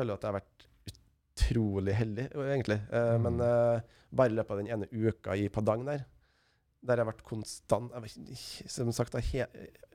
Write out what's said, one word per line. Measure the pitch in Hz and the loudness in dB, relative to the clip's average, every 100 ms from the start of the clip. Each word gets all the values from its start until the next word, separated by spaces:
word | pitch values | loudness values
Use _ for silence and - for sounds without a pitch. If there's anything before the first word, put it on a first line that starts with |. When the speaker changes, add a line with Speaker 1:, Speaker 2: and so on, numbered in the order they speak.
Speaker 1:
føler | 120 98 | -2 -2
at | 107 | -4
jeg | |
har | 98 | -4
vært | - _ - _ - | -6 _ -20 _ -16
utrolig | - _ _ _ - - 120 107 98 95 98 | -16 _ _ _ 0 2 4 2 2 2 2
heldig, | 110 104 135 151 | 0 -2 -6 -4
jo, | |
egentlig. | 135 139 110 107 107 | -2 0 0 -2 0
Eh, | 117 117 117 | 0 4 4
Speaker 2:
Mm. | |
Speaker 1:
men, | 117 117 | 2 2
eh, | 120 120 120 117 - _ _ | 4 4 4 2 -2 _ _
bare | 127 127 | 2 4
i | 110 | 4
løpet | 104 | 0
av | 101 | -4
den | 104 | -4
ene | 113 98 | -4 -4
uka | 117 110 104 - 95 | 0 0 0 -2 0
i | 101 | 0
Padang | - 107 110 131 | 0 2 0 -2
der, | 147 135 - _ _ _ _ _ _ | -6 -8 -18 _ _ _ _ _ _
der | 120 120 | 0 2
jeg | 113 | 2
har | |
vært | - | -4
konstant, | - 110 104 - - 104 120 120 | -8 -8 -8 -12 -2 -2 -2 -12
jeg | |
vet | 110 - - 127 | -14 -14 -14 -14
ikke, | - - - - | -14 -14 -10 -4
som | 120 | -2
sagt, | 117 120 120 | -2 -2 -2
jeg | - | -2
he-, | 135 120 - - - - | -2 -4 -8 -18 -20 -20